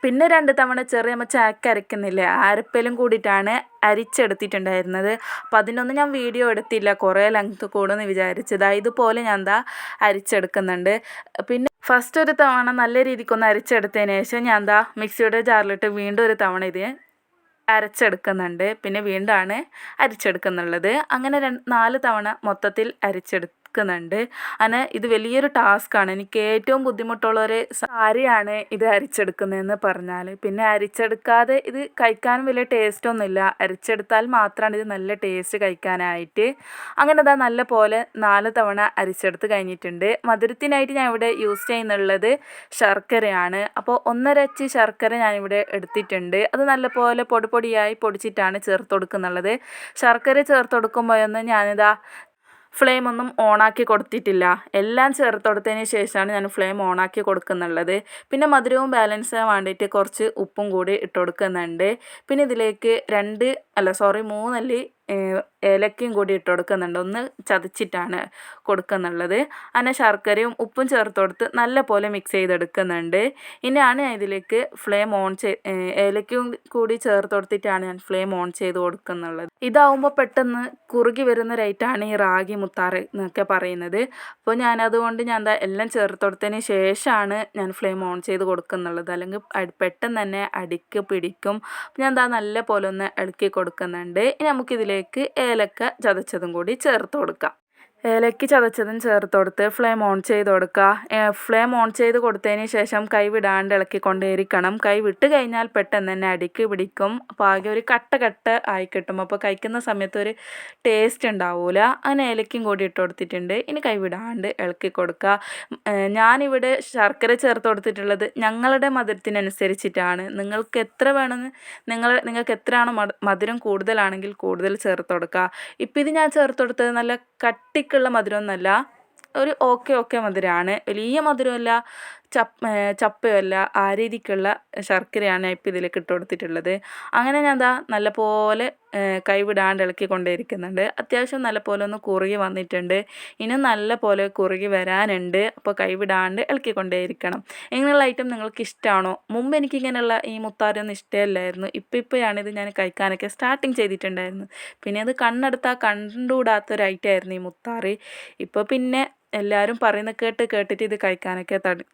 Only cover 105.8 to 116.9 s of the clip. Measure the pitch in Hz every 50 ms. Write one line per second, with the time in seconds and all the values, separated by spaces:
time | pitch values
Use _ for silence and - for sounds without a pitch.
105.8 | 190 196 - 208 190 190 190 190 190 190 185 175 180 175 - - 220 214 202 180
106.8 | 190 190 - - 196 202 226 247 247 - - - 208 196 196 190 185 214 214 226
107.8 | 220 - 254 233 - - - 262 240 220 196 _ - 233 226 240 - - 202 190
108.8 | 185 185 - 190 175 - 190 190 190 180 202 202 - 202 196 185 - 214 226 240
109.8 | 240 240 214 196 196 190 - 208 202 214 220 - - - - - - - - _
110.8 | - 240 220 214 220 240 240 - - 233 214 190 180 175 175 175 175 175 185 196
111.8 | 214 247 - - - 269 277 277 269 247 226 220 220 - - 233 226 208 202 196
112.8 | 196 185 - - 185 175 175 - 185 175 185 180 180 180 196 233 - - 294 302
113.8 | 285 254 214 202 190 185 175 190 226 233 233 233 185 208 - - 196 175 175 -
114.8 | - 185 - - 180 175 170 - - 196 202 202 - - - - - - - -
115.8 | - 214 208 196 196 196 202 220 220 226 247 269 285 277 262 254 247 254 262 -
116.8 | - -